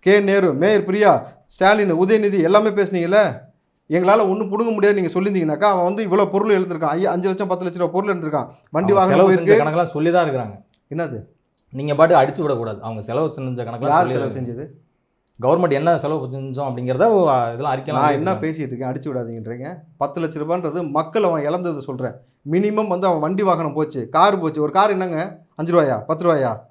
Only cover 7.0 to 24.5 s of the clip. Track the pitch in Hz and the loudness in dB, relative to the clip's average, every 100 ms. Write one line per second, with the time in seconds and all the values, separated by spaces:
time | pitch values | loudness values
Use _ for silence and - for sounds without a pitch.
7 | 196 175 190 185 196 185 180 175 175 180 | 0 0 -2 -2 -4 -4 -4 -4 -2 -2
8 | 202 180 160 147 120 - _ 151 190 196 | -2 -4 -2 -4 -6 -14 _ -4 2 4
9 | 185 156 190 185 170 202 151 160 170 147 | 4 6 6 6 2 0 0 0 -2 0
10 | 160 175 165 131 113 101 _ _ _ 151 | 2 2 0 -2 -6 -12 _ _ _ -8
11 | 160 117 - _ _ _ _ 127 147 143 | -6 -8 -14 _ _ _ _ -8 -4 4
12 | 165 165 135 143 151 127 113 104 113 110 | 6 6 4 0 -4 -2 -4 -8 -10 -10
13 | 104 131 156 156 131 123 113 117 139 151 | -6 -2 -2 -4 -8 -6 -8 -4 0 2
14 | 170 127 127 110 123 117 147 - _ _ | 2 -2 -4 -6 -8 -10 -14 -18 _ _
15 | _ _ _ _ 120 170 175 139 160 165 | _ _ _ _ 0 2 2 0 2 0
16 | 143 156 131 135 135 131 139 123 127 127 | 0 -6 -6 -10 -10 -8 -6 -6 -4 0
17 | 220 208 165 131 117 117 147 135 143 147 | 2 4 4 2 0 -4 -4 -4 -4 0
18 | 147 143 175 185 156 160 139 123 131 123 | 2 2 -2 -2 -4 -6 -8 -6 -8 -6
19 | 147 127 117 113 107 120 135 175 - _ | -6 -8 -8 -10 -12 -12 -12 -14 -20 _
20 | 143 156 160 - 151 175 160 165 165 143 | -6 -4 -6 -6 -4 -2 -2 -6 -4 -4
21 | 160 226 190 160 147 175 175 151 131 127 | -2 0 0 0 -2 -4 -4 -6 -8 -8
22 | 123 - _ _ 143 165 208 214 214 180 | -8 -10 _ _ -4 0 0 0 -2 0
23 | 190 165 151 190 202 170 160 143 156 139 | 0 0 0 0 0 0 -2 -4 -4 -6
24 | 113 156 190 196 160 | -4 2 2 2 -4